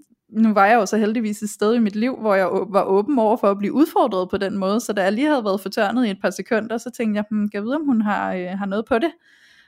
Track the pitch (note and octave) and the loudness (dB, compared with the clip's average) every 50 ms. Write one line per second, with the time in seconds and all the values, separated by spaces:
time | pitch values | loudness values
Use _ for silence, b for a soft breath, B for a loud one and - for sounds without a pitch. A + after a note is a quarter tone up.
0 | - _ _ _ _ _ - A3 A3+ A3 G#3 G#3 G3 G3+ A#3 A#3+ G3 G3 - G#3+ | -20 _ _ _ _ _ 0 2 2 4 4 6 6 6 6 4 4 2 0 0
1 | A3 G#3 A3 B3 A3 G#3 G#3 - G#3+ G#3 - - G#3 G#3+ A#3 B3 A3+ G3+ G3 G#3+ | 0 0 0 -2 -2 -4 -4 -6 -8 -8 -4 0 0 2 2 2 2 0 0 -2
2 | A3+ C4 B3+ - A3 A3 G3 G3 F#3+ F3 - F#3+ - - F#3 G3 F3 F#3 G3 G3 | -2 -2 -2 -2 0 2 2 2 2 2 0 -2 -2 0 0 0 2 4 2 2
3 | G#3 D4 D4 B3 A3 G#3+ A3+ A#3 - G3+ G3+ G3+ G3+ G3+ - B3 D#4 D#4+ - G4+ | 2 2 2 2 2 2 2 2 2 0 0 0 -2 -2 2 2 2 2 2 2
4 | D#4+ A#3 G3+ F#3 F#3 F#3 - G3 G3+ F#3+ G3+ G3 F#3+ F#3+ G#3 A#3+ A#3+ - G#3 G#3 | 2 2 0 -2 -2 -2 -4 -4 -4 -4 -4 -2 -2 0 -2 -2 -2 -4 -2 -2
5 | F3+ F#3+ G#3+ A3 C#4+ D4+ D4+ C4 G#3+ G3+ F#3+ F#3+ - F#3+ - B3+ G#3+ G3 A3 B3+ | 0 0 0 0 0 0 0 0 0 -2 -2 -2 -4 -6 -2 -2 -2 0 0 0
6 | B3+ G#3+ F#3+ F#3+ - F#3+ G3 - F#3+ - A#3+ G#3+ G#3+ A3+ A3 A#3+ - B3+ - - | 0 0 -2 -2 -4 -4 -4 -4 -4 -2 -2 -2 -2 -2 -6 -8 -8 -8 -6 -4
7 | A#3+ A3 G#3 G#3 G#3 - G#3+ G#3+ G#3 G#3 - G3+ G#3 A3+ C4+ D#4+ D#4 C#4+ B3 A3 | -4 -2 -2 -2 -4 -4 -2 -2 -2 -2 -4 -6 -6 -4 -4 -2 0 0 0 2
8 | G#3+ G#3 G3 G3 G3 F#3+ F#3+ F#3 F3+ F3+ F#3+ G3 G3+ G3 F#3+ G#3+ A#3 - B3+ A3+ | 2 0 0 -2 -2 -4 -4 -4 -6 -6 -6 -6 -6 -4 -4 -4 -2 0 0 0
9 | D#4+ D#4+ - b b b b b b b b b b | 0 -2 -4 b b b b b b b b b b